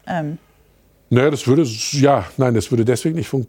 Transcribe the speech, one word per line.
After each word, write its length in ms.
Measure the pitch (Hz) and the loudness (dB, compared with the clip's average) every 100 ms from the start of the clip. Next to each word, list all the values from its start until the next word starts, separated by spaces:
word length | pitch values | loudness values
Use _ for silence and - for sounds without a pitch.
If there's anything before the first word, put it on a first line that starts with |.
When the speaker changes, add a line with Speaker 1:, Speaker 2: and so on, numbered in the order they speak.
| - | -8
Speaker 1:
Ähm. 320 | 180 147 156 _ _ _ _ _ _ - | -6 -6 -10 _ _ _ _ _ _ 0
Speaker 2:
Naja, 200 | 120 143 | 2 2
das 160 | 143 - | 0 0
würde, 180 | 139 143 110 - | 2 0 -4 -6
ja, 340 | 147 139 135 92 - | 2 4 2 0 -2
nein, 160 | 127 | 0
das 160 | 113 - | 0 0
würde 160 | 120 113 | 0 0
deswegen 300 | 120 165 165 | 0 -2 -4
nicht 120 | - | -4
fun-, 180 | 139 | -6